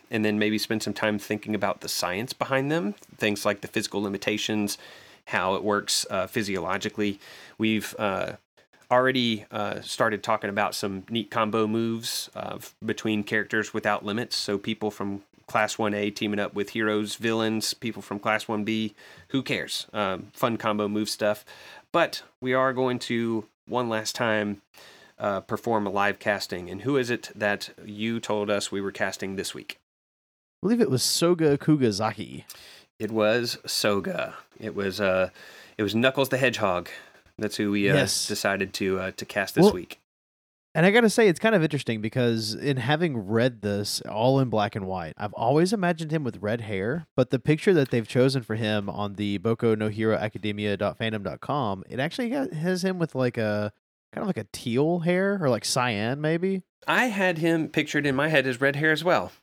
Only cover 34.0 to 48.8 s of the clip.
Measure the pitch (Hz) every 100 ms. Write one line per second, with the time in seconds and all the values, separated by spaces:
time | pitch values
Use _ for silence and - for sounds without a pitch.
34 | 92 82 - - - - 107 98 98 92
35 | 95 92 92 - - - - - 101 110
36 | 131 139 131 127 131 113 101 87 85 -
37 | - - _ - 104 - 104 101 98 139
38 | 127 - - 104 101 98 98 - 98 92
39 | 95 - - 104 95 - 202 90 - -
40 | _ _ _ _ _ _ _ 160 180 226
41 | 220 240 214 160 226 202 156 139 - 110
42 | 107 131 120 113 107 110 139 131 120 151
43 | 175 120 95 113 127 113 104 101 104 -
44 | - 107 127 135 127 107 104 107 95 92
45 | 80 - 104 - 113 147 185 220 175 165
46 | 156 160 127 87 101 117 104 98 104 170
47 | - - 123 127 - 156 214 175 135 123
48 | 104 127 131 131 113 110 107 107